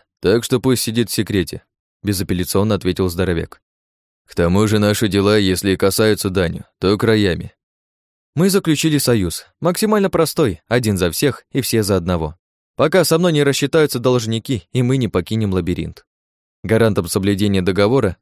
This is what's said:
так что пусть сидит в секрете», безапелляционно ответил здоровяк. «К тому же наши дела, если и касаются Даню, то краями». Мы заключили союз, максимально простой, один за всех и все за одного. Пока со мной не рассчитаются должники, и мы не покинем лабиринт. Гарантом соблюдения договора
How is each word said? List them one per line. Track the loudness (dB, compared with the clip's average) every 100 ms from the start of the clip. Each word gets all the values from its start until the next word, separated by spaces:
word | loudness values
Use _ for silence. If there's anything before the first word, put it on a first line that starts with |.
| _ _
так | 0 0
что | 0 -2
пусть | 0 0
сидит | -2 -2 -2
в |
секрете», | -4 -2 -2 -4 -8 _ _ _ _
безапелляционно | -6 -4 -2 -4 -2 -2 0
ответил | 0 -2 -2 -2
здоровяк. | -2 -2 -2 -6 -14 _ _ _ _ _ _ _
«К |
тому | -2 2 2 2
же | 2
наши | 0 0 0
дела, | 2 2 2
если | 2 0 0
и | 0
касаются | 0 2 2 2 -2
Даню, | -2 -2 -4 -14 _
то | 0 2
краями». | 2 2 2 -2 -8 _ _ _ _ _ _ _ _ -2
Мы | 0
заключили | 0 0 0 0 0
союз, | 2 0 0 -6 -14 _
максимально | -4 -2 0 0 0
простой, | 0 -2 0 0 -2 _
один | 0 0 0
за | 0
всех | 0 -2 -2 _
и | -6
все | -2 -2
за | 0 0
одного. | 0 -4 -4 -10 _ _ _ -2
Пока | 0 2
со | 2 2
мной | 2
не | 2
рассчитаются | 0 0 0 2 0 0
должники, | 0 0 0 -6 -4 -6 -4
и | -2
мы | 0 0
не | 0
покинем | -2 -2 -2 0
лабиринт. | 0 -2 -4 -6 -12 _ _ _ _ _ _
Гарантом | -2 2 2 2 -2
соблюдения | -2 0 0 0 2
договора | 0 2 2 2 0 -4